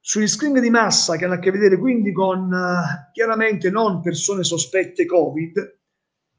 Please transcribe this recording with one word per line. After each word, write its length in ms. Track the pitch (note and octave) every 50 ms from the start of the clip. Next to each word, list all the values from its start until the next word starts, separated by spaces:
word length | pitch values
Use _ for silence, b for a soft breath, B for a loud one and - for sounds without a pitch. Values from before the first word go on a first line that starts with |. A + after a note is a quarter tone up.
sugli 260 | _ - - G#3 G#3+
screening 340 | G#3 - - - D4+ C#4+ C4
di 100 | A#3+ A#3+
massa, 460 | A#3 A#3 A3+ G3 - - - - F3
che 80 | D#3+ F3
hanno 100 | F3+ F3+
a 40 | F3
che 140 | F3 F#3+ F#3
vedere 260 | G3+ G#3 G3+ F#3+ F3
quindi 340 | G3+ C4 B3+ A#3 G#3 G3+ F#3
con, 400 | D#3+ F#3+ F#3+ F#3 F#3 F#3 F#3 F3+
eh, 580 | F3+ F3+ F3+ F3+ F3+ E3+ E3+ F3 - - _ _
chiaramente 580 | - A3+ A3 A3+ G#3+ A3 A3 G#3+ E3+ - F#3
non 320 | F#3 G#3+ A3+ G#3+ F#3+ E3+ D#3+
persone 400 | F3 E3 D#3+ - - G3+ F#3+ F3
sospette 640 | - E3+ D#3+ - - - F#3+ F3+ F3 - - F3
covid, 720 | E3 F3 F3 D3+ - C#3 D3+ E3 E3 - G3 F#3+ - - _ _ _ _ _ _ _ _ _ _ _ _